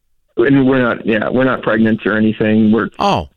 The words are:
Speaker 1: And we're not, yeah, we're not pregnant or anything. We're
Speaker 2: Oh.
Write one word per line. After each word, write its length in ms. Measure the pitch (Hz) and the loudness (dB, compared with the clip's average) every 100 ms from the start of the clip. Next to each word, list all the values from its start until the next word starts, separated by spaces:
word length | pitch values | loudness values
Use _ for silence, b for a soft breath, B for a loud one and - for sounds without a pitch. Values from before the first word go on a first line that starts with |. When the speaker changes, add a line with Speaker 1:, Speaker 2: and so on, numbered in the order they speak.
| _ _ _ - | _ _ _ -2
Speaker 1:
And 280 | 131 139 131 | 2 2 2
we're 160 | 131 | 2
not, 240 | 120 - - | 0 -2 -2
yeah, 220 | 110 73 | -2 -2
we're 140 | 127 | -2
not 180 | 131 110 | -2 -2
pregnant 440 | 117 110 113 110 98 | -2 0 0 0 -2
or 80 | 107 | 0
anything. 560 | 110 104 107 110 110 | 0 0 0 2 2
We're 180 | 110 98 - | 2 -2 -4
Speaker 2:
Oh. 300 | 202 135 80 | -2 -2 -4